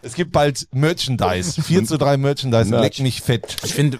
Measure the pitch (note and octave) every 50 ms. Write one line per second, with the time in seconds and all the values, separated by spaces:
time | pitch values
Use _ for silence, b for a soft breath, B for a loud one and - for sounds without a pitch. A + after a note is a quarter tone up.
0 | - C3 - - F3+ E3+ - D#3+ D3 D3 C3+ - - _ - C3 D3 D#3 F3+ -
1 | - C3+ B2+ A2 - F2+ F2+ F#2 F2+ F3 - - D3+ - D#3+ F#3 - - D#3+ C#3+
2 | C#3+ C#3 C#3+ C#3 C#3 C#3 C#3+ - - C3 A#2 A2+ A2+ G2 A2+ A#2+ A2+ - - -
3 | C3+ C3 A#2 - - - B2 A2 - - - - - - - - C#3+ D3 B2+